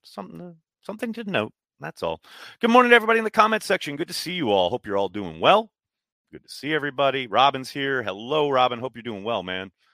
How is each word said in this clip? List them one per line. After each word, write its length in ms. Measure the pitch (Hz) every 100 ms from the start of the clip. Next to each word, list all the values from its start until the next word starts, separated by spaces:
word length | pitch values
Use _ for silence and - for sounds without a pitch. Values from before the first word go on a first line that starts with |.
something 360 | - - 185 165
to, 160 | 175 165 _ _
something 280 | - 214 240
to 140 | 226 202
note. 260 | - - - _ _
That's 220 | 151 -
all. 180 | 85 82 - - - -
Good 80 | 233
morning 220 | 247 247
to 40 | 240
everybody 240 | 220 226
in 60 | 220
the 60 |
comment 320 | 226 214 214
section. 340 | - 190 - 143
Good 100 | -
to 60 |
see 180 | - 160
you 180 | 180 123
all. 200 | 98 90
Hope 160 | 120 104
you're 100 | 98
all 140 | 95
doing 320 | 101 92 80
well. 300 | 127 202 226 _ _ _ _ _ _
Good 120 | 76
to 60 | -
see 240 | - 135
everybody. 540 | 156 143 131 139 135 120
Robin's 420 | 104 139 135 127
here. 320 | 143 139 135
Hello, 480 | 101 98 117 151 147
Robin. 300 | 131 127 120
Hope 160 | 123 117
you're 80 |
doing 220 | 117 104 104
well, 180 | 110
man. 260 | 90 92 95 _ _